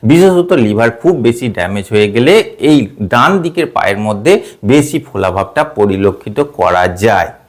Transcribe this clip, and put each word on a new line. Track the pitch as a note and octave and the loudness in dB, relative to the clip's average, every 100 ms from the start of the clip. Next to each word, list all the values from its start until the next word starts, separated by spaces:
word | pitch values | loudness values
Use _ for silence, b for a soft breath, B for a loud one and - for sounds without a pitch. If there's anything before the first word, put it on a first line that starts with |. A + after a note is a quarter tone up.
বিশেষত | A2+ D#3+ F#3+ F3+ F3 | 4 4 4 2 0
লিভার | F3+ G#2+ G#2 A#2 | 0 0 2 0
খুব | - E3 E3+ | 0 -2 0
বেশি | A#2 A#2+ B2+ | 0 -2 -6
ড্যামেজ | F#2 F2 G2+ G2 | -4 -6 -6 -4
হয়ে | G#2+ G#2 | 0 0
গেলে | G#2+ B2+ G#3 - - | 2 2 2 0 -4
এই | C#3+ D3 G#2+ - | 2 2 0 -6
ডান | G2+ A#2+ C#3 F#3+ | -2 2 2 0
দিকের | E3+ E3+ D#3 | -2 -4 -4
পায়ের | - - G2+ | -2 -2 -4
মধ্যে | G#2+ G#2 A2+ G3+ B B | -4 -2 0 0 B B
বেশি | G2+ C#3+ C#3 D#3+ | 0 2 2 -4
ফোলাভাবটা | - G2+ F#2+ F#2 F#2+ - | -8 -4 -2 -2 -4 -4
পরিলক্ষিত | D3+ - G#2 F#2+ G2 F#2+ - G2+ | -4 0 0 2 0 -2 -10 -6
করা | C#3+ - F2+ F2+ F2+ | -6 -2 0 2 0
যায়। | F2+ G#2+ G2 E2+ - | 0 0 0 -2 -8